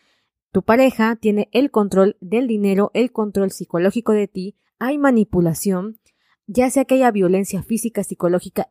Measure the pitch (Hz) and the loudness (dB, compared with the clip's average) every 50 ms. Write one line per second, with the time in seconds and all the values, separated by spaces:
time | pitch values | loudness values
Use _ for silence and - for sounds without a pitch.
0 | _ _ _ _ _ _ _ _ _ _ - 185 - - 220 254 262 262 - - | _ _ _ _ _ _ _ _ _ _ -4 -2 2 2 4 6 4 4 4 2
1 | 220 226 233 220 - 214 208 208 208 - - 233 277 277 - 220 208 196 - 190 | 0 0 0 0 0 0 0 0 -2 -2 0 0 0 0 0 0 0 0 2 2
2 | 190 202 - - 190 175 202 233 269 233 226 208 202 202 196 190 202 - - 202 | 2 2 0 -4 -8 -4 -4 -2 -2 -2 -2 0 0 0 2 0 0 0 0 -2
3 | 240 240 - - 214 208 185 196 196 190 - - 180 - - 170 175 202 - 233 | -2 -2 -2 -4 -6 -4 -2 -2 -2 -2 -4 -8 -10 -6 -4 0 0 0 0 -2
4 | - - 214 208 202 190 - 190 185 202 - _ _ _ _ - 226 254 294 294 | -2 0 0 0 0 -4 -6 -8 -10 -10 -12 _ _ _ _ -8 -4 -4 -2 0
5 | 285 277 247 220 202 - - 180 170 170 151 - - 202 190 180 185 220 220 _ | 2 2 4 2 2 2 2 0 0 0 0 -2 -2 -2 -2 -2 -4 -8 -12 _
6 | _ _ _ _ _ _ _ _ _ - 185 240 254 262 - 277 262 - 262 262 | _ _ _ _ _ _ _ _ _ -6 -2 0 0 0 0 0 0 2 2 4
7 | 262 240 208 202 185 175 185 190 202 - - 180 - - - - - 226 - 208 | 4 4 2 2 2 2 2 0 0 -2 -6 -8 -6 -4 -6 -4 -4 -6 -6 -6
8 | 190 - 180 - - 170 175 180 - 190 - - - - | -8 -8 -6 -4 -2 0 0 0 -4 -6 -8 -8 -6 -4